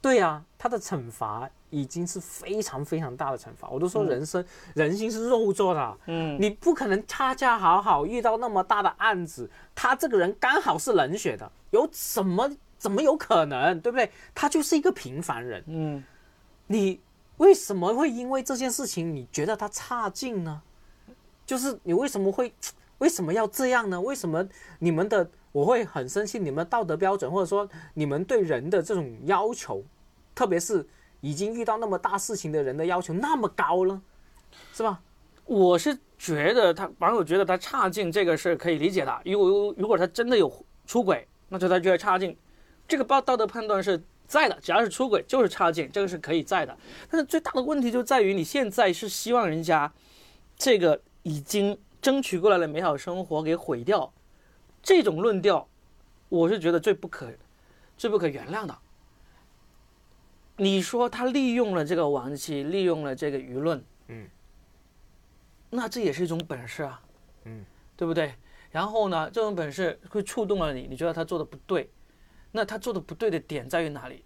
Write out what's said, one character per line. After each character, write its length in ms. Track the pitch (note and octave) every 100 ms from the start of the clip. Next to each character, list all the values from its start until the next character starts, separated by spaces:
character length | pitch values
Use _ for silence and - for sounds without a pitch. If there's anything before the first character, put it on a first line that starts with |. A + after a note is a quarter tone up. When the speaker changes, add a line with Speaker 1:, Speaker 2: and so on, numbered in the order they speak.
Speaker 1:
对 200 | C4+ B3
啊， 240 | F3 D3+ D#3 _
他 120 | A#3+
的 100 | A#3
惩 320 | - E3 A#2
罚 400 | - A2 G#2+ C3 _ _
已 140 | D3
经 220 | C3+ E3+ F3
是 140 | F#3+
非 420 | - - - G#3
常 220 | G3+ -
非 160 | C#3+ D#3+
常 160 | D3+ B2+
大 160 | C#3+
的 60 | C3
惩 140 | - -
罚。 120 | -
我 120 | C3
都 80 | F3+
说 160 | G#3+
人 200 | G3 B2+
生， 160 | D#3 F3+
Speaker 2:
嗯。 60 | F3+ - -
Speaker 1:
人 220 | D3+ D3+ G3
心 140 | A3
是 180 | A3 A3+
肉 240 | B3 A3
做 220 | G3 F#3+
的 60 | E3
啊， 180 | B2 G2 -
Speaker 2:
嗯。 340 | E3 D#3+ C#3+
Speaker 1:
你 80 | G#3
不 240 | G#3 E4+
可 140 | E4 C4
能 180 | G3 A3
恰 260 | - C4+
恰 240 | C4 C4 A3+
好 240 | F#3 F3+
好 240 | G3+ D#3 D3+
遇 160 | A#3+
到 140 | A3+ A3
那 120 | B3
么 140 | A3
大 180 | F#3 G#3
的 80 | F#3+
案 360 | - G#3+ F#3+ E3
子， 240 | - A#2+ - -
他 220 | - A#3+ C4
这 120 | D#4+
个 80 | A3
人 160 | F3 -
刚 240 | B3+ C#4+
好 160 | - D#3+
是 140 | -
冷 260 | C4+ C3+ F#3+
血 180 | F3+ A2
的， 140 | G#2+ - -
有 180 | G#3+ D#4
什 340 | - - -
么， 240 | F#3+ F3+ C4+ C#4+ _ -
怎 100 | A3
么 140 | G3
有 140 | D4+ D4+
可 280 | - F#3+ D3+
能， 340 | C3+ D3 F3
对 100 | A#3
不 80 | B3
对？ 100 | A3 - -
他 160 | - D4
就 140 | D#4+
是 160 | D4 D#4+
一 20 |
个 120 | E4
平 280 | - B2+ C3+
凡 240 | - B2
人。 200 | B2 G2+ E2
Speaker 2:
嗯。 380 | D#3+ D#3 C#3+ C3+ - _ _ _ _ _
Speaker 1:
你 320 | G#3+ G3 F#3 _ _ _ -
为 140 | F4
什 220 | F#4+ -
么 180 | G3 F3
会 160 | A#3 D#4
因 220 | A#3 B3
为 100 | C4+
这 140 | C4
件 160 | C4 C4
事 160 | B3 B3+
情 260 | - E3 D3
你 100 | A#2+
觉 120 | -
得 120 | D#3 G#3+
他 120 | G3+
差 380 | - - B3 G#3+
劲 360 | - C4+ G#3+
呢？ 180 | E3 D3+ _ _ _ - - B3 _ _
就 140 | - C4
是 180 | C4+ A3+
你 100 | -
为 140 | E3+ C#4
什 140 | G3+
么 100 | G3
会， 220 | G3 B3 - - - _ _
为 100 | D4+
什 160 | -
么 80 | E3
要 160 | G3 G#3+
这 200 | - C4
样 200 | B3+ G#3+
呢？ 100 | F3+
为 140 | G3+
什 140 | C#4 F#3
么 180 | D#3+ F#3+ - - -
你 140 | E3+
们 160 | D#3+ G3
的， 200 | G#3+ - _ _
我 140 | C#3+
会 200 | D3+ B3
很 240 | G#3 - B2+
生 160 | G3+
气， 140 | G#3 A#3
你 120 | F3
们 60 | C#3
的 80 |
道 200 | E3+ A#3+
德 120 | G3 D#3
标 200 | F#3+ G3
准， 120 | B2+
或 80 | F3+
者 60 | F3+
说 220 | G3+ G3+ D#3+ -
你 120 | - D3+
们 160 | C#3+
对 180 | F#3+ B3
人 280 | F3 C3+ C#3+
的 100 | F#3+
这 140 | E3
种 240 | G3 C#3+ A2+
要 280 | C3+ F#3+ G#3+
求， 300 | A#3+ - G2 - _ _ _ _ -
特 100 | B3
别 140 | F3
是 260 | - G3+ C#3+ _ _ _
已 140 | C#3
经 180 | D3 G3+
遇 120 | A#3
到 140 | A#3 A3
那 80 | A3+
么 120 | F#3
大 180 | G#3 G3
事 200 | - G#3
情 160 | D#3+
的 100 | D#3
人 140 | C3+ C#3
的 100 | E3
要 160 | F3+
求 100 | F3+
那 220 | E3 C#4+
么 140 | D#4 G#3
高 380 | - D#3 F3 F#3
呢？ 140 | G3 - _ - - - - -
是 100 | -
吧？ 180 | A3+ F3+ - _ _ _
Speaker 2:
我 320 | - A3 F#3 F3
是 220 | D4 C#4 _ _
觉 380 | - D#3 D3+
得 180 | A#3+ G3
他， 160 | E3 F#3 -
网 140 | F3
友 100 | A3+
觉 120 | D#3 F3+
得 80 |
他 120 | F#3 F#3
差 320 | - C4+ G3
劲 240 | F#3 F#3
这 120 | F#3
个 120 | F3+ D#3
是 180 | F3+
可 160 | E3+ -
以 80 | D#3
理 100 | E3
解 160 | F#3
的， 160 | C3+ A#2
因 120 | - G3+
为 380 | F#3 G3+ G#3 G3
如 120 | G#3
果 100 | F#3+
他 80 | F3+
真 220 | - A#3+
的 80 | B3
有 160 | D#3 - - - -
出 160 | A#3
轨， 240 | G3 C#3 - _ _
那 100 | F#3+
就 100 | F#3
他 120 | F#3
觉 100 | F3
得 80 | F3
差 180 | G#3 F#3
劲。 200 | F#3 - _ _ - _ _
这 100 | D4+
个 60 |
道， 180 | A#3 C4+
道 160 | C4+ B3
德 100 | A3
判 200 | A#3+ G#3+
断 160 | G3+
是 180 | F#3+ F3 - _ _
在 220 | D4+ C#4+
的， 100 | E3+
只 120 | -
要 80 | F3+
是 80 | A3+
出 200 | - B3+
轨 140 | G#3 -
就 160 | C4+
是 60 | G#3+
差 220 | - F3
劲， 180 | E3 C3+
这 80 | G3+
个 80 | G3
是 80 | F3
可 140 | -
以 100 | E3
在 220 | C#3+ F#3
的。 120 | C#3 B2+ - - -
但 100 | D#4+
是 40 | C#4+
最 140 | D#4+
大 100 | D#4+
的 100 | C4+
问 180 | B3+ D4
题 100 | A#3+
就 120 | A#3+
在 180 | A#3 C4
于 140 | G3
你 80 | G3
现 280 | D#3 C#4+ A#3+
在 220 | F#3+ G#3
是 160 | F3 G#3+
希 240 | - -
望 160 | A#3+ G3+
人 140 | D#3
家 280 | E3 D#3 D3 _ _ - - - - _
这 220 | - A3
个 220 | E3+ D3 _ _
已 180 | - D3+
经 380 | C#3 G#3 G3+ G3+ _ _
争 200 | C#4 C#4
取 160 | C4 F3+
过 120 | G3
来 80 | F#3
的 80 | D#3+
美 160 | D3+
好 140 | F3+ C#3+
生 280 | - F3+
活 180 | F3+ D#3
给 120 | D#3+
毁 300 | E3+ - B2+
掉， 280 | A#2+ G3+ C3+ _ _ _ _ _ _ _
这 200 | - F#4
种 140 | G#3+ D#3+
论 240 | A3 G3
调， 260 | F#3+ E3 - _ _ _ _ _ _
我 200 | F3 E3+
是 100 | G#3+
觉 140 | E3
得 80 | E3+
最 120 | E3
不 140 | G3 F3
可、 240 | - A#2+ - _ _ _ _ _ _
最 120 | A#3
不 80 | G#3
可 80 | E3
原 240 | C#3 -
谅 160 | G3 G3
的。 100 | - _ _ _ _ _ _ _ _ _ _ _ _ _ _ _ _ _ -
你 240 | G3 G3
说 280 | F3 A#3+ A#3+
他 180 | - B3
利 260 | C4 C4
用 200 | A#3 A3+
了 100 | F3+
这 100 | D3+
个 140 | F3 D3+
亡 260 | C#3+ B2
妻， 280 | C#3+ - D3
利 220 | C#3+ F#3+
用 200 | F#3 D#3+
了 100 | D3
这 160 | C3 D3
个 80 | C#3
舆 200 | C3 B2+
论， 240 | D#3 D3 A2+ _ -
Speaker 1:
嗯。 200 | A2+ F#2+ _ _ - _ _ _ _ - _ _ _ _ _ _
Speaker 2:
那 180 | A#3+ A3+
这 120 | B3
也 120 | G3+
是 120 | C#3+
一 20 | F3
种 120 | E3 E3
本 200 | C3+ A#2+
事 160 | -
啊， 180 | C#3+ B2+ _ _ _ -
Speaker 1:
嗯。 200 | A2 A2 G2 _ - -
Speaker 2:
对 100 | E3+
不 60 |
对？ 220 | E3 D#3 B2 - - -
然 160 | D#3 G3
后 220 | A3 G3+
呢， 220 | E3+ D#3
这 100 | A3+
种 140 | G#3+
本 160 | F#3+ D#3
事 280 | C#3+ F3+ - -
会 120 | G#3+
触 220 | G3+ -
动 140 | G#3 G3
了 140 | D#3+
你， 120 | C3 C3+
你 60 | C3
觉 100 | E3
得 60 |
他 120 | D#3+
做 140 | E3 F3
的 60 |
不 120 | D3+ C3+ -
对， 240 | F3+ - _ - _ - - -
那 140 | A3
他 120 | G3+ G#3+
做 160 | A3
的 80 | G3
不 140 | -
对 160 | D#3 A3
的 100 | E3
点 260 | - D3 B2
在 140 | E3
于 60 | D#3+
哪 200 | D3 B2+
里？ 140 | C3